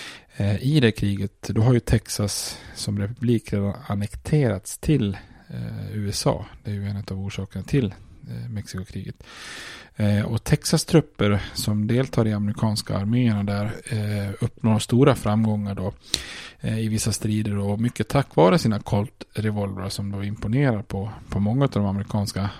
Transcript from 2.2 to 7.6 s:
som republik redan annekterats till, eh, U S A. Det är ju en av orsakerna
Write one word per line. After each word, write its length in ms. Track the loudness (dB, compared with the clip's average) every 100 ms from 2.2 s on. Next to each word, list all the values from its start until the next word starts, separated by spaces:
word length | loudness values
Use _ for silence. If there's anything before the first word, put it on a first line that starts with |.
| -2 -2 -8 -10 -14 -8
som 240 | -4 -2
republik 540 | -2 -2 2 2 0
redan 200 | -2 0 -2 -4
annekterats 880 | -4 -4 -6 0 2 4 0 -6 -6
till, 400 | 0 2 2 -2 -10 -20 -16
eh, 420 | -10 -10 -10 -8
U 160 | -6 -4
S 180 | -2 0
A. 180 | 0 -4 -12
Det 80 | -6
är 40 | -4
ju 120 | -4
en 160 | -4 -6
av 80 | -6
orsakerna 440 | -6 -6 -8 -8